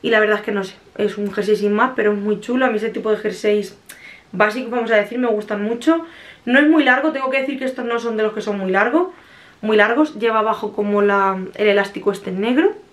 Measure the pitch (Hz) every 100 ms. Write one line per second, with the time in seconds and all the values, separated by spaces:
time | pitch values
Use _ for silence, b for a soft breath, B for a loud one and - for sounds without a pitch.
0 | 233 220 208 208 214 202 185 - - -
1 | 208 196 202 208 202 208 208 208 254 254
2 | 214 208 202 208 - 254 262 214 214 220
3 | 214 214 220 190 214 208 196 - - B
4 | B B B 180 208 233 226 240 220 214
5 | 208 240 247 214 208 208 208 240 311 330
6 | 320 B B B - 262 294 320 262 262
7 | 302 277 269 269 269 262 262 254 233 233
8 | 226 220 214 214 208 202 190 190 226 311
9 | 370 B B B B B 214 214 208 247
10 | 302 214 226 220 214 208 208 208 202 202
11 | 202 202 196 190 185 - 208 202 202 -
12 | 202 196 - 185 220 254 392 427 -